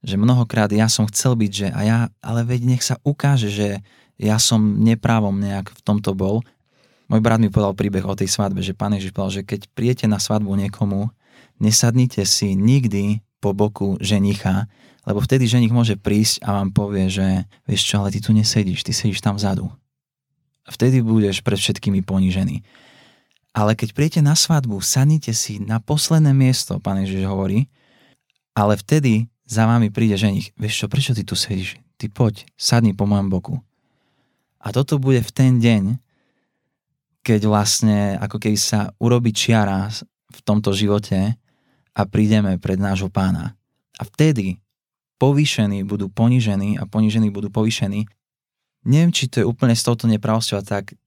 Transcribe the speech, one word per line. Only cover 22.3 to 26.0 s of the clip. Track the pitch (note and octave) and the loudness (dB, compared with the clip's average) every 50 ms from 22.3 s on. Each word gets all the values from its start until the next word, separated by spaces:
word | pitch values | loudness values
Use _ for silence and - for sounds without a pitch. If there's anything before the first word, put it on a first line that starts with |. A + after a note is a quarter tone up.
| F#2 F#2+ F#2+ F#2+ - G#2+ - _ _ _ _ _ _ _ _ _ _ _ _ _ _ _ _ _ _ | 0 0 -2 -2 -4 -6 -10 _ _ _ _ _ _ _ _ _ _ _ _ _ _ _ _ _ _
Ale | G#2+ G#2+ G#2 A2+ | 0 2 2 2
keď | A2 - G#2+ - | 0 -2 -6 -2
prijete | - D3 D#3+ - F3 D3+ | -2 -2 0 2 2 2
na | C#3+ D3+ | 2 2
svadbu, | D#3 - - D#3+ D3+ C3 B2 G#2 G2 | 2 2 2 2 0 0 -2 -6 -4
sadnite | F#2 - - C3 C3 D3 D#3 D#3 D3 - A2+ | -4 -2 0 2 4 4 2 2 0 -2 -4
si | G#2+ - - G#2+ G#2 | -4 -4 -6 -6 -8
na | G#2 G#2 A2+ | -4 -2 -4
posledné | A2+ A2+ - D3+ D3+ | -4 -2 -2 -2 -2